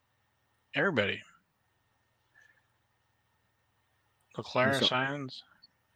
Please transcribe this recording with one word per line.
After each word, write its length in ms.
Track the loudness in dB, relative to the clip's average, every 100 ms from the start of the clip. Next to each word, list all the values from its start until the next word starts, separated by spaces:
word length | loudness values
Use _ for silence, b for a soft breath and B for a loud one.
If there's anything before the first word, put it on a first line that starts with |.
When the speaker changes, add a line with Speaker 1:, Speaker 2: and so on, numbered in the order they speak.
| _ _ _ _ _ _ _ -2
Speaker 1:
Everybody. 440 | 2 2 0 -2 -10 -20 _ _ _ _ _ _ _ _ _ _ -20 _ _ _ _ _ _ _ _ _ _ _ _ _ _ _ _ _ _ -10
Leclerc, 380 | -2 2 2
Speaker 2:
And 100 | 2
so 100 | 2
Speaker 1:
Sainz. 460 | 2 -2 -4 -10 -14 -18 _ _ _ _